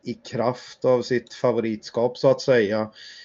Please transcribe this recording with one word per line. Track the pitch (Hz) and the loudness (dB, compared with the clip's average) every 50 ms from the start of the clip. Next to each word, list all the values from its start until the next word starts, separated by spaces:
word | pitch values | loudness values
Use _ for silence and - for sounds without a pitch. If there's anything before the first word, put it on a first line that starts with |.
| _ | _
i | - 117 | -12 -12
kraft | - _ - - 117 113 120 127 - - - - _ - | -12 _ -12 -6 -2 -2 -2 -2 -4 -10 -20 -20 _ 0
av | 131 127 123 | 2 2 2
sitt | 120 - 131 120 117 - - | 2 0 -2 -4 -4 -6 -14
favoritskap, | - - 127 113 117 110 113 110 107 - - - 117 117 120 123 - | -2 0 0 0 0 -2 -4 -4 -6 -10 -8 -4 -2 -2 -2 -2 0
så | - 139 | 2 2
att | 131 127 | 2 2
säga. | - - 131 120 107 98 107 107 110 107 - - - - - - - | 2 2 4 4 4 2 0 -2 -4 -4 -8 -18 -20 -20 -20 -20 -20